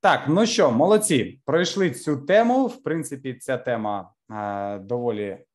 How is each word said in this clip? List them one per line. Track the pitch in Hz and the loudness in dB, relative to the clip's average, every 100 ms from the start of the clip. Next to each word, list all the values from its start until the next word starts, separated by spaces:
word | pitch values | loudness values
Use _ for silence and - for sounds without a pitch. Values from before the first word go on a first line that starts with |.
Так, | 196 131 123 | 4 2 2
ну | 170 220 | 2 2
що, | 226 160 | 4 2
молодці, | 117 170 214 214 147 92 - | 4 4 4 4 0 0 -8
пройшли | - 156 175 196 185 | -2 0 0 0 -2
цю | 127 - 143 | -2 -4 -4
тему. | 139 202 233 254 262 | 2 4 4 2 0
В | - | -4
принципі, | - 165 151 139 135 | -6 -6 -6 -10 -10
ця | 123 - 127 | -10 -6 -6
тема, | 127 117 107 101 90 _ _ | -2 -4 -2 -6 -8 _ _
е, | 107 104 101 101 101 | -8 -6 -6 -6 -8
доволі | 95 120 120 107 104 95 _ | -6 -4 -4 -4 -6 -8 _